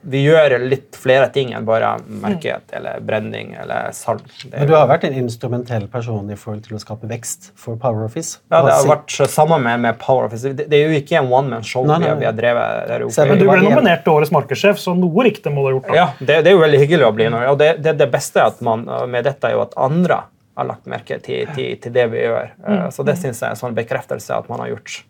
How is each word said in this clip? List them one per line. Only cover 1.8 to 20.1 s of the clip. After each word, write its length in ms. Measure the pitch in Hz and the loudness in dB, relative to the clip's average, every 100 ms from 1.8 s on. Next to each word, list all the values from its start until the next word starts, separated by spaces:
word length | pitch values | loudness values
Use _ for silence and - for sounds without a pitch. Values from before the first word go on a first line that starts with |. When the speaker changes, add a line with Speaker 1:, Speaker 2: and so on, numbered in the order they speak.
| 110 113 117 107 | 0 -4 -8 -8
Speaker 1:
marked, 400 | 101 160 123 - _ | -6 -4 -6 -8 _
Speaker 2:
Mm. 60 | - | -12
Speaker 1:
eller 220 | - - | -10 -10
branding, 460 | 113 107 110 110 107 - | -6 -4 -4 -10 -12 -14
eller 300 | - 120 - | -8 -6 -6
salg. 300 | - - 110 - - | -8 -8 -8 -10 -20
Det 100 | 131 | -14
er 60 | 135 | -4
Speaker 3:
Men 60 | 147 | 2
du 20 | |
Speaker 1:
jo 60 | 156 | 4
Speaker 3:
har 80 | 135 | 4
vært 160 | 160 | 2
en 120 | 170 131 | 0 -4
instrumentell 720 | 123 117 - 120 123 117 98 | -6 -6 -6 -6 -4 -6 -6
person 380 | 127 117 107 101 | -8 -6 -8 -8
i 40 | 101 | -12
forhold 240 | - 107 | -12 -12
til 140 | 110 110 | -12 -14
å 20 | |
skape 300 | - 110 110 | -12 -14 -10
vekst 400 | 113 - - - _ | -10 -10 -14 -16 _
for 160 | - 113 | -12 -6
Power 300 | 127 110 110 | -4 -4 -6
Office. 320 | 160 165 - _ | -8 -12 -14 _
Speaker 1:
Ja, 140 | 165 | 2
det 80 | 143 | 4
har 140 | 143 139 | 4 4
Speaker 3:
Hva 160 | 147 | 2
si- 220 | - - | 0 -2
Speaker 1:
vært 80 | 139 | 0
sammen 320 | - 156 160 120 | 2 2 2 0
med, 160 | 120 | 0
med 140 | 120 113 | 0 -2
Power 300 | - 131 113 | 0 0 0
Office. 240 | 113 131 | -6 -8
Det, 160 | 135 151 | -6 0
det 80 | 147 | 2
er 140 | 151 | 2
jo 80 | 160 | 0
ikke 160 | 147 165 | 0 0
en 80 | 131 | 2
one-man-show 500 | 127 143 117 113 123 143 | 0 0 -6 -6 -2 0
Speaker 3:
Nei, 80 | 160 | 2
nei, 80 | 170 | 2
Speaker 1:
vi 20 | |
har, 80 | 143 | 0
Speaker 3:
nei. 40 | |
Speaker 1:
vi 80 | 113 | -2
har 80 | 110 | 0
drevet 500 | 117 120 113 113 117 | 0 0 0 -4 -4
der 160 | 117 | -6
oppe. 120 | - - | -4 2
Speaker 3:
Selv 80 | 147 | 4
om 80 | |
Speaker 2:
Men 60 | 202 | 6
du 40 | |
Speaker 3:
det 60 | 190 | 6
Speaker 2:
ble 80 | 190 | 6
Speaker 3:
var 80 | 196 | 6
en- 40 | |
Speaker 2:
nominert 320 | 254 233 170 - | 4 4 2 4
til 80 | |
årets 180 | 156 151 | 2 4
markedssjef, 480 | 160 135 127 202 196 | 0 0 0 2 0
så 160 | - 180 | -2 0
noe 300 | 180 165 247 | 2 2 2
riktig 240 | - 160 | 0 -6
må 140 | 143 135 | -2 -2
du 20 | |
ha 60 | 131 | -2
gjort, 140 | - | 0
da. 60 | 156 | 2
Speaker 1:
Ja, 80 | 143 - | 2 -2
det, 200 | 131 156 156 | 0 4 6
det 80 | |
er 20 | 190 | 6
jo 80 | |
veldig 180 | 156 143 143 | 6 6 4
hyggelig 240 | 170 123 | 4 4
å 20 | 107 | 2
bli 100 | 113 | 0
nå. 120 | 117 123 | 0 0
Og 60 | 139 | 2
det, 140 | 151 160 | 2 2
det, 140 | 156 151 | -2 2
det 120 | 139 | 0
beste 260 | 143 - 196 | 0 -2 2
er 140 | 139 | 0
at 80 | - | 0
man, 240 | 120 113 123 123 123 | -4 -4 -4 -6 -4
med 180 | 123 120 | -2 -2
dette 220 | 135 120 | -2 -2
er 80 | 117 | -2
jo 80 | 110 | -4
at 100 | - | -2
andre 460 | 131 160 180 | 0 0 0